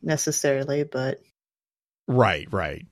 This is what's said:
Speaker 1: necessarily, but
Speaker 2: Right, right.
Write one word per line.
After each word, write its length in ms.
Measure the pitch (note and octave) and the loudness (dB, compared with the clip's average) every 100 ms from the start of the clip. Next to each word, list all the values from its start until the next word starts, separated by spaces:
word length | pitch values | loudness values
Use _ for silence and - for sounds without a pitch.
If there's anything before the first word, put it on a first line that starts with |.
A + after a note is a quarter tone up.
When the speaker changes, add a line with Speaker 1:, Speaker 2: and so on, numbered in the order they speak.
Speaker 1:
necessarily, 840 | D#3+ D#3 - D3+ D3 C3+ C#3 C#3+ | -4 -2 -2 0 0 0 0 -2
but 360 | D3 C3 C3 - _ _ _ _ _ _ _ _ - | -2 -2 -4 -4 _ _ _ _ _ _ _ _ 0
Speaker 2:
Right, 460 | B2 G#2+ D#2 - | 4 4 4 -2
right. 340 | G2 D#2 C#2+ - | -4 -2 -6 -4